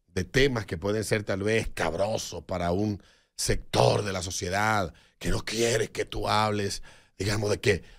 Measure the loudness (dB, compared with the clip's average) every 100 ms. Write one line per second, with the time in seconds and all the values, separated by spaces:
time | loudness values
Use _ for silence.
0 | _ -6 0 2 2 2 -6 -4 -2 -2
1 | 0 -2 -2 -2 0 0 0 -2 -2 0
2 | -2 -2 -6 -10 -6 -2 0 0 0 -2
3 | -10 _ _ -6 -2 -2 0 4 6 4
4 | 0 -4 -6 -6 -4 0 2 2 0 -6
5 | _ -8 -2 -2 -2 0 2 2 -2 -4
6 | -6 -4 0 2 2 0 -2 -6 -10 -18
7 | _ -4 -2 0 0 2 2 2 0